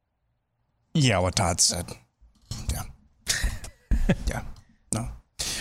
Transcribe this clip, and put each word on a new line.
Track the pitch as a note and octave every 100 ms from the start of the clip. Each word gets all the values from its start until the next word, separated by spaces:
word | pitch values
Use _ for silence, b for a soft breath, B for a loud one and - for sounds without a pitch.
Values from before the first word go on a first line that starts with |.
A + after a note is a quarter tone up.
| _ _ _ _ _ _ _ _ _
Yeah, | E3 B2+ F#2
what | F#2 F2
Todd | F2 F2
said. | - F2 E2+ - _ _ - _ - - -
Yeah. | - - - _ _ -
<laughs> | - - - - - _ - - - -
Yeah. | - - - - _ _
No. | A2 A2+ - - - B B